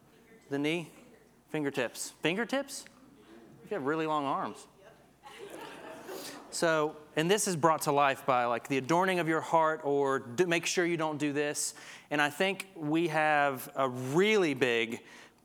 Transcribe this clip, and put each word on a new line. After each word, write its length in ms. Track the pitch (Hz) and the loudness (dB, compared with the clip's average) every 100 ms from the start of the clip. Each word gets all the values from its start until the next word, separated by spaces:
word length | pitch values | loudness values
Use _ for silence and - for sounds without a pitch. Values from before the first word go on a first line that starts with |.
| - - - - - | -20 -20 -20 -20 -6
The 100 | 139 | -2
knee? 320 | 147 170 156 - - - _ _ _ | -2 -2 -6 -16 -20 -20 _ _ _
Fingertips. 640 | 156 143 143 113 - - - | -4 -2 -2 -4 -6 -12 -4
Fingertips? 640 | 160 190 226 269 - - - - - - - - - - - | -2 -2 -2 -4 -6 -12 -16 -20 -20 -20 -20 -20 -20 -20 -10
You 60 | |
have 100 | 202 | -4
really 220 | 135 160 160 | -2 -2 0
long 180 | 151 | -2
arms. 420 | 139 175 127 104 - - - - - _ - - 403 - - - - - - - - - - | 0 -2 -4 -10 -18 -20 -20 -20 -20 _ -20 -18 -16 -16 -16 -16 -16 -16 -14 -12 -12 -14 -12
So, 460 | - 165 160 151 - - | 0 2 4 0 -4 -4
and 160 | 151 165 | 0 2
this 160 | 208 196 | 2 2
is 100 | 165 | 4
brought 260 | 160 156 | 4 4
to 100 | 156 | 2
life 320 | 143 143 131 | 4 4 2
by, 220 | - 123 120 | 2 2 2
like, 220 | 117 - | 0 -2
the 100 | 135 | -2
adorning 400 | 127 170 190 180 | 2 2 2 2
of 100 | 160 | 0
your 120 | 160 | 0
heart 400 | - 165 156 156 | 2 4 4 2
or 340 | 143 143 135 135 | 0 2 2 0
do, 280 | 120 120 180 | -2 0 2
make 180 | 170 | 2
sure 220 | - 185 175 | 0 0 0
you 100 | 170 | 0
don't 220 | 156 147 | -2 -2
do 160 | 147 | -2
this. 400 | 139 147 151 - - - - - | -2 -2 -4 -6 -8 -16 -20 -4
And 120 | 147 | 0
I 80 | 147 | 0
think 380 | - 190 190 - | 2 0 -2 -8
we 340 | 170 151 160 170 | -8 -2 0 2
have 600 | 156 151 151 143 127 - | 2 2 4 2 0 -6
a 140 | 135 135 | -2 -2
really 680 | 123 127 156 208 214 165 | -2 0 2 4 4 2
big 460 | 131 127 117 113 117 - - - _ | 2 2 2 -2 -6 -12 -20 -20 _